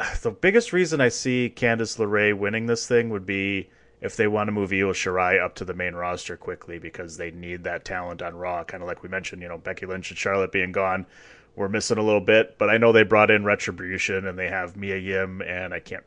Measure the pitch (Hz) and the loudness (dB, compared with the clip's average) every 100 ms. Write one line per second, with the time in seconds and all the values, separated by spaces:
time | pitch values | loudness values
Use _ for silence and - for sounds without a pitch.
0 | - - 117 101 180 214 226 175 175 151 | -2 -4 -4 0 4 4 2 0 0 4
1 | 123 - 131 123 123 - 120 113 113 - | 2 2 -2 0 -2 0 0 2 -2 -2
2 | 104 104 104 101 101 110 117 117 - 120 | 0 4 4 2 0 -2 -2 -2 2 2
3 | 117 104 92 98 98 98 92 _ _ _ | 2 -4 -4 -2 -2 -2 -6 _ _ _
4 | 98 - 107 104 104 104 98 95 98 92 | -8 0 0 2 0 -2 -2 0 0 0
5 | 95 92 90 95 87 - 90 90 90 85 | -2 0 2 2 2 -4 -8 -6 -6 -4
6 | 87 90 - 87 - 87 - 85 85 - | -6 -6 -8 -12 -10 -12 -12 -14 -12 -12
7 | 87 80 85 85 87 87 90 175 - - | -14 -10 -12 -10 -10 -8 -6 -8 -8 -8
8 | 180 170 175 - - 175 165 92 87 87 | -8 -8 -10 -8 -6 -6 -8 -10 -10 -10
9 | 90 95 87 90 87 85 80 92 92 92 | -8 -8 -8 -12 -12 -12 -10 -10 -8 -8
10 | 87 87 101 98 92 98 92 92 95 92 | -10 -6 -2 0 0 0 0 0 0 -2
11 | 92 - - - _ - 98 107 - 107 | -6 -16 -20 -20 _ -6 -4 -2 0 0
12 | 107 104 95 110 110 - 104 110 117 110 | 4 4 6 6 6 2 2 6 8 8
13 | 104 107 107 107 101 104 - 87 92 92 | 8 8 8 6 4 0 -2 -8 -8 -4
14 | - 95 95 90 90 95 90 95 98 95 | -2 -2 -4 -6 -6 -4 -6 -8 -6 -6
15 | 95 95 95 92 85 90 92 85 - 92 | -2 -2 -2 -6 -8 -8 -8 -10 -10 -14